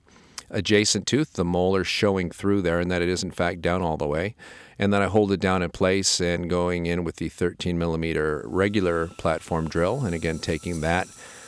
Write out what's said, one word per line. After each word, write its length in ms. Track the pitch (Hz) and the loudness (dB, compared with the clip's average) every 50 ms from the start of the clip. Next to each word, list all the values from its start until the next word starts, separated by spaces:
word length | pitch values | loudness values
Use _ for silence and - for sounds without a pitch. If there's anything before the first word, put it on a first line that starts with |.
| _ _ - - - - - - - - - | _ _ -20 -20 -20 -18 -18 -18 -14 -8 -6
adjacent 540 | 104 90 - 107 104 107 - - 104 90 | -4 0 4 4 6 6 4 2 0 0
tooth, 240 | - - 139 156 - - | 0 0 0 0 0 -2
the 120 | - 90 | -2 -2
molar, 360 | 87 87 87 90 92 95 95 | 0 0 2 2 2 2 0
showing 480 | 87 - - - 110 101 98 95 90 82 | 0 -2 -2 2 2 2 2 2 -2 -4
through 320 | - - - 98 101 101 | -6 -4 0 0 2 2
there, 200 | 90 85 85 87 | 2 2 2 0
and 100 | 87 87 | 0 0
that 100 | 90 87 | 0 0
it 60 | 87 | 0
is 160 | 87 92 87 95 | 0 0 -2 -4
in 80 | 90 | -6
fact 300 | - - 87 87 90 87 | -2 -2 -2 -2 -2 -2
down 200 | 80 87 87 92 | -2 0 0 0
all 140 | 90 82 78 | 0 -2 -2
the 100 | - 73 | -2 -2
way. 300 | 73 73 80 90 104 - - - - - - - - - | -2 0 -2 -2 -4 -6 -10 -20 -20 -20 -20 -20 -16 -6
And 140 | - 101 101 | 0 2 2
then 100 | 101 101 | 4 4
I 40 | 98 | 2
hold 260 | 90 95 107 107 98 | 4 4 4 4 4
it 80 | 98 87 | 2 2
down 240 | 98 92 92 92 90 | 2 2 2 2 0
in 60 | 82 | -2
place 500 | - - 95 92 95 98 92 - - - | 0 0 2 2 2 2 2 0 0 0
and 300 | 90 85 87 85 87 82 | 0 0 0 -2 -2 -2
going 380 | 87 87 87 90 90 87 85 | 0 0 0 0 0 -2 0
in 180 | 85 87 90 87 | -2 -2 -2 -2
with 120 | 82 - | -4 -6
the 120 | - 82 80 | -6 -6 -6
thirteen 500 | - - 92 87 - - - 90 87 85 | -4 -2 -2 -2 -2 -2 -4 -2 -2 0
millimeter 640 | 85 85 82 82 82 82 80 80 76 78 76 69 - | 0 0 0 -2 -2 -2 0 0 0 0 -2 -4 -4
regular 640 | 57 85 90 95 104 101 107 92 87 85 82 82 | -4 0 2 2 2 2 2 2 2 2 0 -2
platform 600 | 85 - - - 87 80 82 - - 87 80 80 76 | -4 -6 -4 -2 0 0 -2 -2 -4 -2 -2 -2 -2
drill, 340 | - 85 85 92 117 143 131 | 0 0 2 2 0 0 -2
and 100 | 92 85 | -2 -2
again 260 | 82 85 82 80 76 | -2 -2 -4 -4 -4
taking 420 | - - 85 78 - 87 87 80 | -4 -4 -4 -4 -4 -6 -6 -2
that 260 | 76 80 85 90 - - - - - - - - - | 0 0 0 0 -2 -4 -10 -20 -20 -20 -20 -20 -20